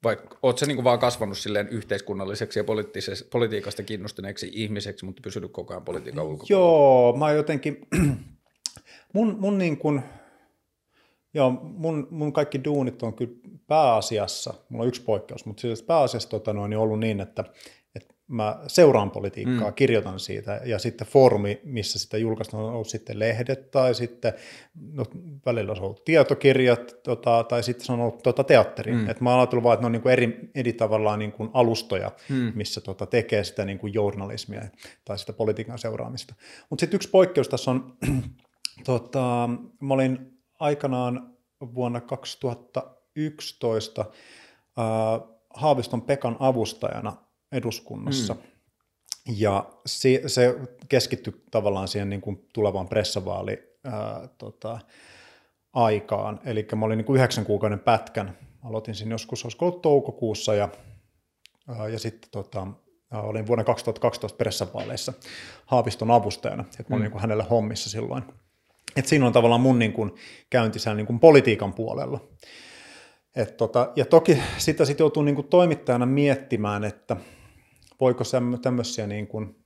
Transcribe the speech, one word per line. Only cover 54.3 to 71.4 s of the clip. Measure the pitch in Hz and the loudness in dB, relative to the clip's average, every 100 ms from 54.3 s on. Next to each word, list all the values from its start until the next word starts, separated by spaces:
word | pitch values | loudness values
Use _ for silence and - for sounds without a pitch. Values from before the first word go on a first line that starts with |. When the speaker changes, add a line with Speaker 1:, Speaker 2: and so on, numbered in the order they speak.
| _ | _
Speaker 2:
tota, | 104 - 107 117 - _ - - - _ _ _ _ | -20 -14 -12 -12 -16 _ -20 -20 -20 _ _ _ _
aikaan. | 123 117 107 - 104 104 107 - | 0 2 2 0 -4 -4 -8 -6
Elikkä | 107 107 110 | -6 -4 -2
mä | 110 | -2
olin | 110 | -2
niin | 110 | 2
kuin | 135 | 4
yhdeksän | 127 - 104 | 4 2 -2
kuukauden | 104 107 101 | 0 0 -2
pätkän. | - 117 - - 98 95 - _ | 2 0 0 -8 -8 -12 -20 _
Aloitin | 123 110 110 101 | -10 -10 -10 -10
siinä | 107 | -8
joskus, | 113 - 123 120 | -8 -8 -10 -10
olisiko | - 175 | -4 -4
ollut | 175 | 0
toukokuussa, | 165 143 139 - 113 104 - 104 | 2 2 2 -6 -4 -4 -2 0
ja, | 101 - - - _ _ _ _ _ _ - | -2 -6 -20 -20 _ _ _ _ _ _ -16
ää, | 117 107 | -10 -8
ja | 113 | -6
sitten, | 113 110 _ | -8 -10 _
tota, | 101 98 101 95 104 _ _ _ | -14 -10 -10 -10 -12 _ _ _
ää, | 110 | -10
olin | 107 110 107 | -6 -6 0
vuonna | 117 | 0
kaksituhatta | 107 117 - 110 | 2 0 -2 0
kaksitoista | 120 - 107 - | 0 0 -10 -4
pressavaaleissa | 110 - 92 - 107 - - - - - - - _ | -4 -2 -6 -8 -10 -8 -10 -12 -16 -18 -18 -20 _
Haaviston | 127 117 - 110 | 2 2 -2 4
avustajana. | 120 104 - - 101 113 - | 4 4 -6 -8 -8 -10 -12
Et | - | -6
mä | 120 | -2
olin | |
Speaker 1:
Mm. | |
Speaker 2:
niin | 110 | -2
kuin | 98 | -2
hänelle | 113 107 107 | -2 -2 2
hommissa | 117 107 110 - | 2 2 -6 -8
silloin. | 107 113 131 - - _ _ _ _ - - | -8 -6 -8 -10 -18 _ _ _ _ -6 -4
Et | 131 | 2
siinä | 151 127 | 4 6
on | |
tavallaan | 120 117 117 | 6 6 6
mun | 131 123 | 6 6
niin | 113 | 4
kuin | 104 104 - - - _ | 0 -6 -6 -20 -20 _
käynti | 127 113 113 | 0 2 -2
siellä | 113 104 | -4 -4
niin | 107 | -4
kuin | 120 | 10
politiikan | 160 147 | 12 12